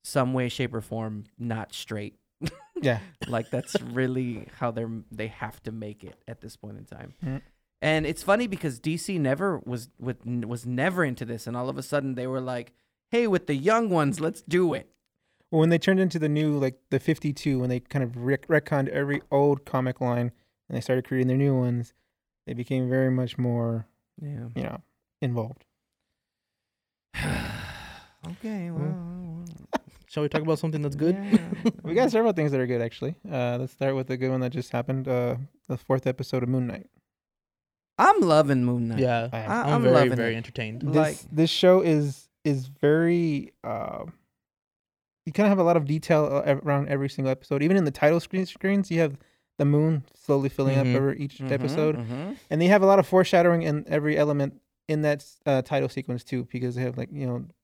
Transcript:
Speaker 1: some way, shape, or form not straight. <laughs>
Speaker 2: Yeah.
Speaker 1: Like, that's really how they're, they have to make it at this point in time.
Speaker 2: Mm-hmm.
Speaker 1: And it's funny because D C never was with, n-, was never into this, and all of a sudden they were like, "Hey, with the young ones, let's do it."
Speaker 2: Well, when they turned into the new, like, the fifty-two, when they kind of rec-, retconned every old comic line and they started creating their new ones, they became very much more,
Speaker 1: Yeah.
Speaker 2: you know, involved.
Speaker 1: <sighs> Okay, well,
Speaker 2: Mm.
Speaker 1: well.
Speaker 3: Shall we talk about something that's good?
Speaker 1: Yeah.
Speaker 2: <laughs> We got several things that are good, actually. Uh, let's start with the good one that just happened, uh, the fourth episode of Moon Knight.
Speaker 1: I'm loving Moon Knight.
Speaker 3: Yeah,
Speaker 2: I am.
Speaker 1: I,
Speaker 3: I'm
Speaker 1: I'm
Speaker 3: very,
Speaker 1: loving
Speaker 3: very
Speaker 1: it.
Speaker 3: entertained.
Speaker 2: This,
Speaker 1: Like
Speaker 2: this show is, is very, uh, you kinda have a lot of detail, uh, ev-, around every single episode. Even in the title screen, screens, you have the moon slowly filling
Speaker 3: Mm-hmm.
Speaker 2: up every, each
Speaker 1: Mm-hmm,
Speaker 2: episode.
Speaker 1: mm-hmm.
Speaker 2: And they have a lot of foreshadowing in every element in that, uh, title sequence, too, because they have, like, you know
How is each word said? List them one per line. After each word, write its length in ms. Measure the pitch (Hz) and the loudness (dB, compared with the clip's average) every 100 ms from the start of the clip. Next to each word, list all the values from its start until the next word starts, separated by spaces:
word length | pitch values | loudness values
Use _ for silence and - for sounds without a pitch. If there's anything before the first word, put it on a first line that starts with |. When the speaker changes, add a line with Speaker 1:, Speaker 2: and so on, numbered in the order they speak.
Speaker 1:
some 260 | - 143 127 | -2 0 0
way, 140 | 131 123 | 0 -2
shape, 260 | - 123 | -2 -4
or 60 | 110 | -4
form 440 | - 110 110 107 107 - | -8 -8 -6 -10 -14 -10
not 360 | 120 113 101 | -6 -6 -8
straight. 420 | - - 107 104 _ _ _ | -14 -10 -10 -10 _ _ _
<laughs> 80 | - - 855 359 | -10 -10 -16 -4
Speaker 2:
Yeah. 200 | 143 110 95 _ - | -2 -2 -6 _ -6
Speaker 1:
Like, 220 | 120 110 | -6 -4
that's 320 | 123 - - | -8 -4 -6
really 640 | 120 120 131 127 123 107 - - | -4 -4 -2 -2 -6 -8 -14 -8
how 100 | 123 | -6
they're, 180 | 113 113 113 - | -6 -8 -10 -12
they 160 | 110 110 | -10 -10
have 340 | - 110 - | -10 -12 -12
to 80 | - | -14
make 300 | 110 107 104 | -12 -12 -14
it 120 | 92 - - | -20 -20 -18
at 120 | 117 | -18
this 140 | 110 | -18
point 220 | - 107 104 | -18 -18 -18
in 80 | |
time. 280 | - - - - | -18 -18 -20 -10
Speaker 2:
Mm-hmm. 120 | 156 135 - _ _ _ | -8 -8 -12 _ _ _
Speaker 1:
And 240 | 151 156 | 0 0
it's 160 | 156 165 | -2 -4
funny 220 | - 214 240 | 0 2 2
because 320 | 185 151 117 | -4 -6 -4
D 180 | 156 165 | -4 -4
C 200 | - 185 | -4 -2
never 400 | 135 139 196 160 | 0 0 -2 -4
was 240 | - 123 123 _ | -6 -10 -10 _
with, 180 | 127 120 117 | -8 -8 -6
n-, 200 | 120 110 | -6 -6
was 180 | 120 | -8
never 380 | 120 123 160 180 | -6 -2 -2 0
into 220 | 147 123 | -2 -4
this, 200 | 117 113 - | -8 -10 -8
and 100 | 123 | -6
all 120 | 127 | -6
of 80 | 139 | -8
a 20 | |
sudden 300 | 131 147 135 | -4 -4 -2
they 120 | 127 127 | -6 -4
were 120 | 131 | -6
like, 340 | 127 123 123 _ _ _ _ | -6 -8 -10 _ _ _ _
"Hey, 160 | 233 233 | 0 2
with 200 | 180 - | 0 0
the 80 | |
young 340 | 139 165 220 226 | -2 2 2 2
ones, 300 | 170 143 - | 2 2 0
let's 240 | 156 - | -4 -6
do 320 | - 175 175 | -2 0 2
it." 140 | - - _ _ _ _ _ _ | -2 -10 _ _ _ _ _ _
Speaker 2:
Well, 100 | 160 | 2
when 80 | 160 | 4
they 100 | 170 | 4
turned 200 | - 190 | 4 4
into 200 | 190 160 | 2 0
the 100 | 151 | 0
new, 220 | 151 156 147 | 2 2 2
like, 180 | 135 - _ | 0 -4 _
the 80 | 135 | 0
fifty-two, 580 | - 156 147 135 151 131 | 0 0 -2 -2 -2 0
when 100 | 123 | -2
they 100 | 123 | -4
kind 240 | - 143 | -4 -4
of 120 | 123 | -4
rec-, 320 | 120 123 135 - | -4 -2 -2 2
retconned 420 | 156 147 147 135 | 0 2 -2 0
every 320 | 139 143 143 - | -2 -2 -4 0
old 340 | 139 143 139 | 2 4 2
comic 340 | - 135 127 - | -2 -2 -2 -2
line 320 | 123 120 120 _ _ _ _ | -2 -2 -4 _ _ _ _
and 60 | 127 | -8
they 40 | |
started 240 | - 127 - | -2 -2 0
creating 220 | 131 127 | 0 2
their 80 | 127 | 2
new 180 | 143 | 2
ones, 380 | 131 123 120 120 _ _ _ _ _ | 2 0 -2 -6 _ _ _ _ _
they 80 | - | -12
became 340 | 120 120 131 123 | -10 -4 -2 0
very 200 | 131 131 | 2 2
much 300 | 127 123 - | 0 -2 -2
more, 480 | 123 120 117 113 110 _ _ - | -2 0 -2 -4 -8 _ _ -16
Speaker 1:
Yeah. 280 | 147 135 117 | -12 -10 -10
Speaker 2:
you 80 | 117 | -8
know, 180 | 127 117 _ _ _ _ | -8 -10 _ _ _ _
involved. 460 | 131 120 110 131 _ _ _ _ _ _ _ _ _ _ _ _ _ _ _ | -4 -2 -6 -10 _ _ _ _ _ _ _ _ _ _ _ _ _ _ _
Speaker 1:
<sighs> 20 | - - - 110 104 92 - - - - _ 165 | -8 -4 -4 -6 -10 -12 -16 -18 -20 -20 _ -16
Okay, 440 | 180 220 214 175 | -12 -8 -8 -6
well, 100 | 160 | -4
Speaker 2:
Mm. 640 | 151 175 170 180 175 160 175 - - | -4 -6 -10 -12 -12 -12 -14 -18 -10
Speaker 1:
well. 100 | - - - _ | -10 -10 -20 _
Speaker 3:
Shall 160 | - | -4
we 60 | 147 | -2
talk 120 | 156 | -2
about 180 | 156 151 | 0 0
something 220 | 160 156 | -2 -2
that's 140 | 147 | -4
good? 200 | 143 160 | 0 0
Speaker 1:
Yeah. 560 | 190 202 214 - - - - | 0 2 2 2 -4 -4 -4
Speaker 2:
<laughs> 40 | |
We 100 | - | -2
got 180 | 175 262 | 2 4
several 220 | 226 226 | 4 2
things 180 | 175 151 | 2 2
that 80 | 135 | 2
are 80 | 123 | 0
good, 140 | 123 | -2
actually. 340 | 117 - 135 170 202 | -4 -6 -8 -8 -6
Uh, 280 | 139 123 123 | -2 -2 -2
let's 140 | 131 | -6
start 220 | _ 135 | _ -2
with 120 | 135 127 | -2 -4
the 100 | 127 | -2
good 140 | 131 | 0
one 80 | 131 | 0
that 100 | 127 | -2
just 200 | 127 - | -4 -4
happened, 360 | 120 120 131 131 | -4 -2 -4 0
uh, 280 | 123 123 123 139 _ - | 0 0 -4 -8 _ -8
the 100 | 127 | -8
fourth 300 | - 131 131 | -2 0 0
episode 360 | 127 127 131 | -4 -4 -2
of 60 | 123 | 0
Moon 180 | 131 123 | 0 -2
Knight. 200 | - - _ _ _ _ _ _ _ _ _ _ - | -8 -16 _ _ _ _ _ _ _ _ _ _ 4
Speaker 1:
I'm 220 | 285 415 | 6 6
loving 420 | 180 151 143 135 | 6 6 6 4
Moon 240 | 123 123 117 | 2 0 -2
Knight. 100 | 117 | 0
Speaker 3:
Yeah, 300 | 127 117 117 | 2 2 -2
Speaker 2:
I 80 | 117 | -6
am. 120 | 113 | -4
Speaker 1:
I, 100 | 233 | -2
Speaker 3:
I'm 120 | 143 | 2
Speaker 1:
I'm 60 | - | 4
Speaker 3:
very, 100 | 127 | 6
Speaker 1:
loving 200 | 127 127 | 6 6
Speaker 3:
very 180 | 127 117 | 2 -2
Speaker 1:
it. 40 | 113 | -4
Speaker 3:
entertained. 440 | 113 - 110 117 | -8 -8 -8 -6
Speaker 2:
This, 140 | 147 | 0
Speaker 1:
Like 220 | 147 156 147 - | 2 2 -2 -6
Speaker 2:
this 180 | 151 160 | 0 0
show 320 | - 180 185 | 4 6 6
is, 480 | 170 151 147 135 _ _ | 6 2 0 -6 _ _
is 240 | 151 139 127 | -2 -2 -6
very, 840 | 139 147 160 170 175 170 143 - _ | 0 2 4 4 2 0 -2 -6 _
uh, 420 | 117 110 - - 170 - _ _ _ _ _ _ _ _ _ _ | -8 -6 -8 -10 -12 -16 _ _ _ _ _ _ _ _ _ _
you 60 | - | -6
kinda 160 | 170 208 | 2 4
have 100 | 196 | 6
a 40 | |
lot 140 | 170 170 | 6 4
of 80 | |
detail, 420 | 143 156 - 156 147 | 2 -2 2 2 4
uh, 80 | 139 | 0
ev-, 240 | 147 139 | 0 0
around 240 | 147 143 143 | 2 0 0
every 200 | 139 139 | -2 -2
single 220 | - 131 | -2 -2
episode. 300 | 131 - 139 | -2 -2 0
Even 140 | 151 196 | 4 4
in 80 | |
the 60 | 151 | 2
title 280 | - 147 170 | 2 4 4
screen, 260 | - 190 | 0 -4
screens, 440 | 185 - 190 202 190 | -4 -4 0 0 0
you 80 | 165 | 0
have 180 | 156 139 _ _ _ - | 0 -2 _ _ _ 0
the 80 | |
moon 380 | 143 147 160 156 - | 2 4 4 0 -4
slowly 340 | _ - 139 135 | _ 0 2 2
filling 260 | - 135 135 | 0 2 2
Speaker 3:
Mm-hmm. 140 | 127 | 4
Speaker 2:
up 40 | |
every, 240 | 127 139 147 | 2 2 -2
each 180 | 139 - | -8 -8
Speaker 1:
Mm-hmm, 160 | 131 | -4
Speaker 2:
episode. 440 | 135 127 156 156 151 | -2 0 0 0 0
Speaker 1:
mm-hmm. 360 | 113 123 180 269 _ | -6 -8 -10 -12 _
Speaker 2:
And 120 | 156 | 2
they 60 | 175 | 6
have 140 | 202 | 8
a 40 | |
lot 140 | 190 196 | 8 6
of 80 | - | 6
foreshadowing 540 | 185 185 180 175 170 | 4 6 6 6 4
in 220 | 160 147 151 | 0 -2 -2
every 300 | 151 151 151 | -2 0 2
element 420 | 147 143 139 - _ _ - | 2 2 -2 -6 _ _ -4
in 140 | 151 | 0
that, 220 | 151 147 - _ | 0 0 -6 _
uh, 160 | - 135 | 0 0
title 280 | 127 139 135 | 0 -2 -2
sequence, 340 | - 135 123 | -4 -6 -8
too, 240 | - 127 123 | -4 -6 -4
because 240 | 123 127 | -6 -4
they 60 | 123 | -4
have, 160 | 127 123 | -4 -4
like, 120 | 127 | -8
you 140 | 147 131 | -6 -6
know 180 | 123 127 _ | -6 -8 _